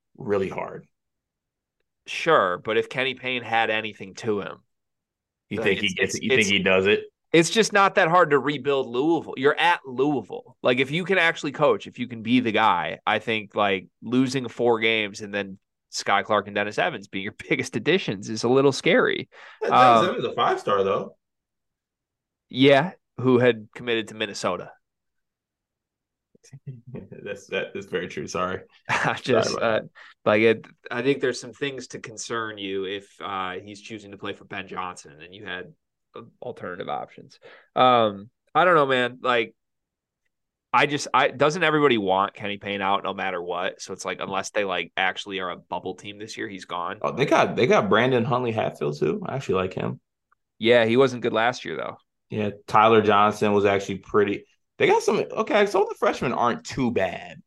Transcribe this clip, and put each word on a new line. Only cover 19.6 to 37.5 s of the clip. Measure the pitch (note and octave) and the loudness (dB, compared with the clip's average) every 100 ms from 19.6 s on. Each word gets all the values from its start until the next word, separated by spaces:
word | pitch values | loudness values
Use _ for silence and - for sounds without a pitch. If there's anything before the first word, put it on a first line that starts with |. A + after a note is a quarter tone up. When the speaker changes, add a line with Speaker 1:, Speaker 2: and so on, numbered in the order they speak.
Speaker 1:
Yeah, | - | 2
Dennis | B2 | 6
Speaker 2:
Um, | B2+ A#2 - | 8 6 4
Speaker 1:
Evans | - | 0
is | A2+ | -4
a | |
five-star, | - B2+ - - G2+ | -2 0 0 0 0
though. | F#2+ G#2+ F#3+ - _ _ _ _ _ _ _ _ _ _ _ _ _ | 0 -2 -4 -14 _ _ _ _ _ _ _ _ _ _ _ _ _
Speaker 2:
Yeah, | B2+ C#3 C#3 F3+ - _ - | 4 6 6 4 -6 _ -4
who | B2 B2 | 2 4
had | B2 A2+ G#2+ - | 4 2 -6 -10
committed | A#2+ A2+ G#2 | -4 -2 -4
to | G#2+ | -8
Minnesota. | G#2+ G2 G#2 F2+ F#2+ - _ _ _ _ _ _ _ _ _ _ _ _ _ _ _ _ _ | -8 -4 -4 -4 -8 -20 _ _ _ _ _ _ _ _ _ _ _ _ _ _ _ _ _
Speaker 1:
<laughs> | C#3 - A#2+ B2+ | -20 -18 -18 -16
That's, | - F#2+ - G2+ G2+ - | -18 -16 -16 -12 -14 -6
that | G2+ - G2 | -6 -6 -10
is | G2 | -6
very | F2+ F#2 | -6 -6
true. | - F#2 | -10 -8
Sorry. | F#2 F2+ F#2+ - _ | -4 -4 -6 -12 _
Speaker 2:
<laughs> | - | -6
I | - B2+ A#2 | -2 -2 -4
just, | - A2+ G#2+ | 0 0 0
Speaker 1:
Sorry | A2 | -2
about | A2+ A2 | -2 -2
Speaker 2:
uh, | - - - _ | -4 -14 -20 _
like, | - G#2+ | 0 4
it, | A2+ A2 - _ - | 4 2 -2 _ -10
I | A#2+ | -4
think | B2+ C3+ | -2 0
there's | C3 A#2+ | -2 -4
some | C3 | -10
things | A2 C#3+ C3 B2 | -10 -8 -8 -12
to | - | -14
concern | - G#2+ - A#2 A2 G#2 | -14 -14 -8 -6 -6 -8
you | G2 G2 F#2+ | -6 -6 -6
if, | G2+ - - | -8 -12 -12
uh, | F2 G2 F#2 F2 | -8 -6 -6 -8
he's | G#2 G2+ | -14 -18
choosing | - A2 G2+ | -16 -16 -16
to | G2 | -12
play | G2+ | -10
for | G2 G2+ | -12 -12
Ben | G2+ F#2+ | -12 -10
Johnson | G2 F#2 F2+ E2 D2 | -10 -10 -12 -20 -20
and | E2+ G2 | -20 -16
you | G2+ | -12
had, | F2+ - _ _ _ _ - | -12 -12 _ _ _ _ -20
uh, | A#2 _ | -20 _
alternative | B2 A2+ F#2+ F2+ D2 | -14 -12 -12 -10 -8
options. | C#2 - - - - - | -8 -10 -16 -20 -20 -20